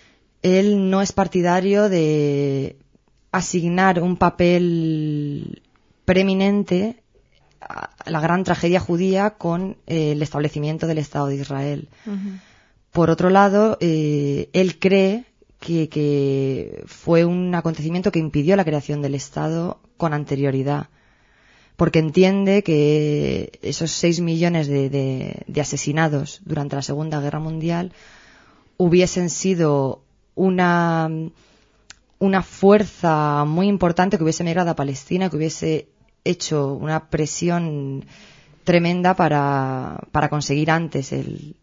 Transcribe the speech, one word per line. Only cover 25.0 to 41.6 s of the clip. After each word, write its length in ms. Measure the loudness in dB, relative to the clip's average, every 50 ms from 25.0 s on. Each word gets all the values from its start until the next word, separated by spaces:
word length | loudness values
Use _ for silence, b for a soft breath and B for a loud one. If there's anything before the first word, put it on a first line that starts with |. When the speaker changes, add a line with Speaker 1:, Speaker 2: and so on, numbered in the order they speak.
| -2 -2 -4 -6 -6 -10 -10 -12 -14
Speaker 1:
de 140 | -6 -6 -4
asesinados 800 | -4 -4 -6 -6 -4 -4 0 0 0 0 0 -2 -4 -6 -12 -16 -10
durante 320 | -8 -6 -6 -4 -6 -6
la 60 | -6
Segunda 400 | -6 -6 -6 -6 -6 -6 -6 -4
Guerra 180 | -4 -4 -6 -6
Mundial 540 | -6 -6 -6 -4 -4 -4 -2 -4 -4 -8 b b b b b b b b b b b b b b b b _
hubiesen 540 | 0 2 4 6 4 4 4 0 -2 -2 -2
sido 760 | -4 -2 0 0 2 2 2 2 2 2 0 -2 -4 -8 _ _ _ _ _ _ -4
una, 760 | 0 0 2 2 2 2 2 4 2 2 2 0 0 -2 -2 -4 -6 -8 -10 -12 b b b b b b b b b b b -20 _ _ _ _ 0
una 240 | 0 2 2 0 -2
fuerza 1000 | -4 -4 4 6 6 8 6 4 0 -4 -2 0 2 2 2 2 2 2 0 0
muy 220 | 0 0 2 2 2
importante 480 | 2 2 2 0 2 2 0 0 0
que 60 | 0 0
hubiese 200 | 0 0 0 -2
migrado 280 | -2 0 0 0 0
a 40 | -2
Palestina, 540 | -2 -4 -6 -6 -8 -6 -4 -2 -2 -2 -2
que 80 | -2
hubiese 500 | -2 -4 -4 -4 -4 -4 -2 -2 -2 -4 _ _ _ _ _ _ _ -4
hecho 480 | -4 -4 -4 -4 -4 -2 -2 -2 -2 -4
una 360 | -4 -4 -4 -4 -4 -4 -4
presión 960 | -2 -2 -2 -2 -4 -4 -2 -2 0 0 -2 -4 -4 -6 -6 -8 -8 -10 -12 B B B B B B B B B B _ 0
tremenda 500 | 2 2 4 4 2 0 2 2 2 2
para, 840 | 4 2 2 2 2 2 0 0 0 -2 -2 -4 -6 -8 -8 -10 -12 -14 -4
para 180 | -2 0 0 0
conseguir 420 | -2 -4 -2 -2 0 0 2 2
antes 400 | 0 0 -2 -4 -4 -6 -6 -4 -6
el, 420 | -6 -6 -8 -10 -12 -14 -16 -20 _